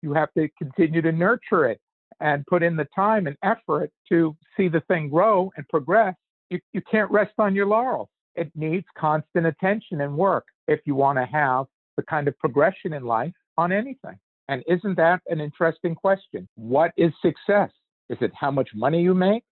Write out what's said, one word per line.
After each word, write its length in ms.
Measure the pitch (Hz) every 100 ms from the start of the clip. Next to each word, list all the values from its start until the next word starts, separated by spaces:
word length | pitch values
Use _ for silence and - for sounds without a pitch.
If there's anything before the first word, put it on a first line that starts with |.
You 100 | 156
have 180 | 147 151 -
to 120 | 156 _
continue 420 | 151 - 165 165
to 100 | 165
nurture 540 | 160 180 240 - 190 135
it 140 | 110 _ _ _ _
and 240 | 151 143 143
put 180 | 180
in 100 | 170
the 140 | 160 147 -
time 320 | 202 220 165
and 80 | 147
effort 460 | - 226 - 147 151 _ _
to 280 | 175 160 156 _ -
see 100 | 185
the 140 | 160 -
thing 200 | 180 151
grow 440 | 147 214 202 190 -
and 120 | 139
progress. 480 | 160 131 202 208 175 _ _ _
You, 80 | 175 _
you 100 | 196 -
can't 200 | 214 196
rest 220 | 208 202 -
on 160 | 214
your 120 | 196 202
laurels. 420 | 214 254 175 104 _ _
It 160 | - 165 156
needs 300 | 156 175 - -
constant 500 | 156 156 - 180 165
attention 540 | 151 190 214 - 165
and 160 | 143 143
work 280 | 190 147 - _ -
if 140 | 147 -
you 100 | 135
want 220 | 139 139
to 60 | 123
have 400 | 151 143 127 135 _ _ -
the 60 |
kind 240 | - 160 143
of 100 | -
progression 540 | 156 131 160 190 190
in 120 | 151
life 280 | 120 113 135 - _ -
on 160 | 175
anything. 440 | 190 262 262 - - _ _ -
And 160 | 135 139
isn't 280 | 175 202 180
that 240 | 165 180 -
an 140 | 165
interesting 560 | 151 - 165 160 175 165
question? 500 | 190 190 _ 98 92
What 380 | - 113 131 165 -
is 160 | 170 -
success? 500 | 180 - - 202 190 _ _ _ _
Is 100 | 120
it 100 | 113
how 180 | - 143
much 180 | 139 127
money 300 | 107 120 165
you 120 | 180
make 280 | 185 180 220 _